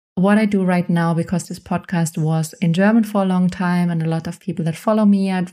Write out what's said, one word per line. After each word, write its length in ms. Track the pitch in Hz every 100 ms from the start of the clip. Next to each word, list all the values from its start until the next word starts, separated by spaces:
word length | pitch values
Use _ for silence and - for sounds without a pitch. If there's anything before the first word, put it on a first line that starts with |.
| _
what 240 | - 190 208
I 80 | 214
do 180 | 208
right 260 | 180 180 175
now, 240 | 170 170
because 340 | 165 165 175 -
this 120 | 175
podcast 580 | - 175 - 175 165 -
was 360 | 156 160 160
in 200 | - 165
German 300 | 165 196 233
for 180 | 208 202
a 40 | 190
long 240 | 180 180
time, 420 | - 180 180 175
and 100 | 170
a 80 | 160
lot 160 | 165 160
of 140 | 170
people 260 | - 160 160
that 100 | 160
follow 300 | - 214 208
me 240 | 202 190
are 160 | 185 175